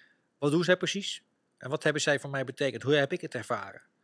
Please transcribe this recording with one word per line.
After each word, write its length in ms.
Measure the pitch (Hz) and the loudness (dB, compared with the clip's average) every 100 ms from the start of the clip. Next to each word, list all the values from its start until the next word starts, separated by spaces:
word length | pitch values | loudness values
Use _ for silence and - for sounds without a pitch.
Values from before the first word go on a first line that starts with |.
| _ _ _ - | _ _ _ -4
Wat 140 | 143 | 2
doen 120 | 160 | 4
zij 140 | 170 180 | 4 2
precies? 460 | 175 196 196 - _ _ _ - | 2 -4 -6 -10 _ _ _ -14
En 120 | 127 | -8
wat 140 | 151 | -2
hebben 180 | 156 147 | 0 2
zij 180 | 151 143 | 2 0
voor 100 | 143 | -2
mij 140 | 139 | -6
betekend? 400 | 127 - 139 113 | -4 -2 -2 0
Hoe 100 | 120 | 2
heb 200 | 147 139 | 4 4
ik 80 | 185 | -2
het 140 | - 120 | -6 -8
ervaren? 460 | 110 113 98 - _ _ | -4 -4 -6 -14 _ _